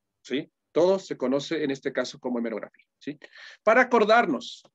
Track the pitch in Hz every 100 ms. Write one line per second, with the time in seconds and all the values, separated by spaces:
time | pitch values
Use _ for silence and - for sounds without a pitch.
0 | _ _ - 131 - _ _ 151 180 190
1 | - 143 127 143 143 160 147 135 139 131
2 | 123 147 127 120 117 104 - _ _ _
3 | - 151 - - - - 214 233 247 240
4 | 208 233 190 120 - - _